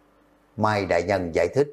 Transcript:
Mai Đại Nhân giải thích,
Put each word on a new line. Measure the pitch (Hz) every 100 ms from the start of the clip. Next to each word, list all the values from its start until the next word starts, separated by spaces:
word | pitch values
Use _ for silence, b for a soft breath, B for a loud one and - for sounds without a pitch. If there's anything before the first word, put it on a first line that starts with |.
| _ _ _ _ _ -
Mai | 107 104 92
Đại | 87
Nhân | 87 98 87
giải | 85 85
thích, | 127 147